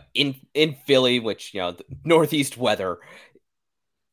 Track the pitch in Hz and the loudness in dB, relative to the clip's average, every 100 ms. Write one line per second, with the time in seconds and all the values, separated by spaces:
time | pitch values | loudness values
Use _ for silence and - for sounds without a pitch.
0 | _ 127 143 135 _ 143 156 135 - 135 | _ -2 -2 -2 _ 0 0 0 2 4
1 | 127 123 113 98 - 98 90 87 - 127 | 4 0 -2 -8 -8 -6 -6 -8 -16 -12
2 | 143 165 151 156 135 120 120 104 92 85 | 2 2 4 0 -4 -4 -2 -2 -4 -6
3 | - - - _ _ _ _ _ _ _ | -12 -20 -20 _ _ _ _ _ _ _
4 | _ | _